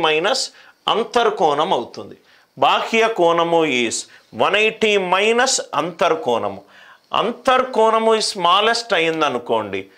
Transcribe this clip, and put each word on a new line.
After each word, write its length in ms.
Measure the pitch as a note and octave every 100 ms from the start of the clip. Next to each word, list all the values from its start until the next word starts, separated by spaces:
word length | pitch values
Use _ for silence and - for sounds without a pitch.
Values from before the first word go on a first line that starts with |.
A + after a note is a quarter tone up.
| D#3+
minus 380 | D#3 F#3 C4 - - - _ -
అంతర్కోణం 760 | F3+ A3 A#3+ A3 G#3 E3 C#3+ E3+ D3+
అవుతుంది. 380 | A2+ - G2+ - _ _ _ -
బాహ్య 400 | C#3+ G3+ - A3+ A3+ A3
కోణము 400 | E3+ E3+ E3+ E3+ D#3 B2+
is 140 | A2+ - - - _ A2
one 140 | C#3+ G3
eighty 320 | A3 A3 A3 G3+ F#3
minus 440 | F#3 G#3+ A#3 C4 - - C#3+
అంతర్కోణము. 800 | E3 E3+ F3+ D#3+ B2+ A2+ G#2 G2 - - - - - -
అంతర్కోణము 920 | F#3+ A#3 - B3+ B3+ A#3 A3 A3 A3 A3
is 80 | G#3+
smallest 580 | G3+ F3 F#3+ A3 A3+ - F#3
అయిందనుకోండి, 840 | E3 D#3+ D3+ B2 - A2+ G#2 F#2+ F#2+